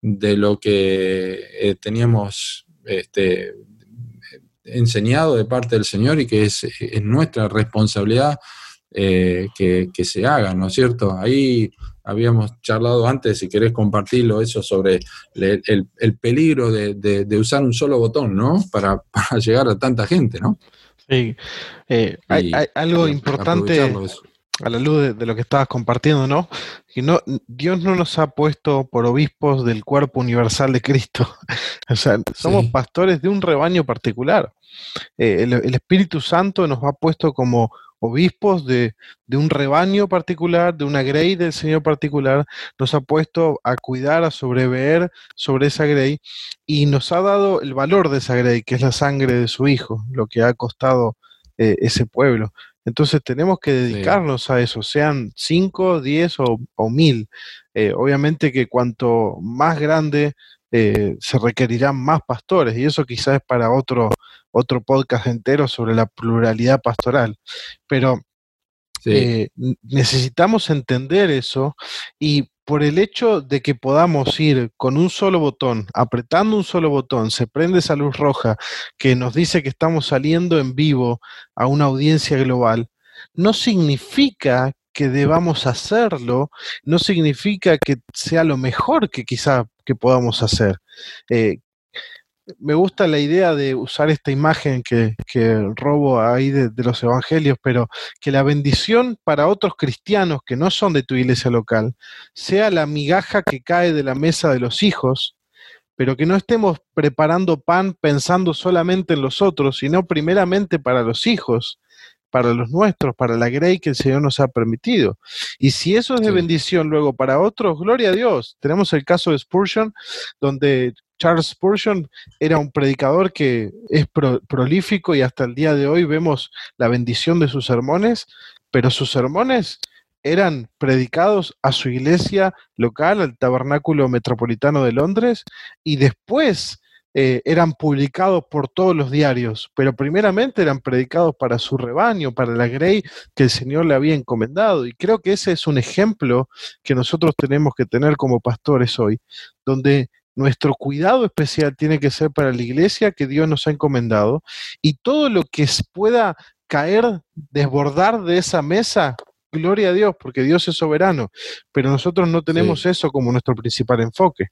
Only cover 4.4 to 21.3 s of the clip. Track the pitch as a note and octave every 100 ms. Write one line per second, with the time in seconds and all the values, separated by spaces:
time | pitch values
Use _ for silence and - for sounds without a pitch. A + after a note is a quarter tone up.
4.4 | _ _ - A#2+ A#2 A2+ G#2+ C#3 D#3+ B2
5.4 | G#2+ B2 A#2 A2+ G#2 G2+ B2 D#3 A#2+ G#2+
6.4 | G#2 - - - - A2 G#2 B2+ D#3+ A#2+
7.4 | G#2+ G#2 G#2+ G#2+ G#2+ G#2+ G2+ A#2 C#3+ C#3+
8.4 | - - - - _ - G2 F#2 F2+ F2+
9.4 | F#2+ - F#2+ F#2 F2+ - F2+ - A#2 D3
10.4 | G2+ F#2 F#2+ F#2+ B2+ A#2+ G2+ F#2 G#2 C3+
11.4 | C3+ A#2+ G#2+ _ - - - G#2 A#2 A#2
12.4 | G#2+ - - A2 A#2+ A#2+ A#2 C3 A#2 G#2
13.4 | F#2 G#2 A2+ A#2 G#2+ G#2 G2+ B2 A#2 G#2+
14.4 | A2 A2 - F#2+ F#2+ F2+ F2+ - - -
15.4 | F#2+ G2+ - G#2 F#2+ _ A2+ A2+ A#2 B2
16.4 | D#3+ C#3+ A#2 A2 G#2 G2+ G#2 G2+ G2+ G#2+
17.4 | A2+ C#3 C3 A#2 C#3+ C3 A#2 D3 B2+ F#2+
18.4 | A#2+ F3+ F#3+ G#2+ G2+ G2 - - - A#2+
19.4 | A#2 A#2 C3 G2 C3 A#2 G#2 F3+ A#2+ A#2
20.4 | A#2 G#3+ _ _ _ _ _ C3 A#2